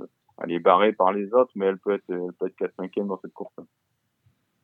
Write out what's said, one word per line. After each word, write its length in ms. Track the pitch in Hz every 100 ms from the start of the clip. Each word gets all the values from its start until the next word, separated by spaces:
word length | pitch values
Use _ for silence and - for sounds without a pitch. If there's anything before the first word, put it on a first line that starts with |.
| - _ _ -
elle 80 | -
est 60 | 85
barrée 320 | 92 90 104
par 180 | 104 92
les 200 | 101 101
autres, 180 | 120 127 101
mais 100 | 98
elle 120 | 98
peut 140 | 104
être, 100 | 98 -
elle 240 | 90 90 90
peut 80 | 92
être 100 | -
quatre 180 | 90 -
cinquième 320 | 92 110 101
dans 120 | 95
cette 140 | -
course. 180 | - 98 - - _ _ _ _ _ _ _ _ _